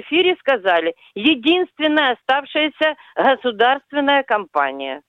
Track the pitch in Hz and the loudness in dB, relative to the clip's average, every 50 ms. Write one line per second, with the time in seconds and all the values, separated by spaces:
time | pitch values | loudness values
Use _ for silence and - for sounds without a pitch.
0 | 214 - 294 339 359 359 359 - - 269 269 220 180 190 175 170 160 165 165 _ | 0 0 0 0 2 2 0 -2 0 -2 -2 0 2 2 2 2 0 -2 -6 _
1 | - - - 196 214 302 320 247 220 302 339 370 359 - _ - 302 311 302 311 | -14 -16 -10 -2 0 0 0 0 0 0 2 2 0 -4 _ -4 -2 0 2 2
2 | 294 262 240 - _ - 262 285 277 - - 311 302 302 - - 311 311 294 - | 0 0 -2 -4 _ -2 -2 -2 -2 -4 -2 -2 -2 -2 -2 -2 -2 -2 -2 -4
3 | - - - - 180 254 262 - - 254 220 196 233 247 262 277 _ _ 285 294 | -12 -16 -6 0 2 2 2 0 -2 -6 0 2 2 2 2 0 _ _ -4 -2
4 | 277 277 285 277 269 - 233 208 196 156 - 151 143 135 135 139 139 135 131 147 | 0 2 2 0 0 0 -2 -4 -4 -2 -2 -2 -2 -2 -2 -6 -8 -8 -10 -10
5 | _ | _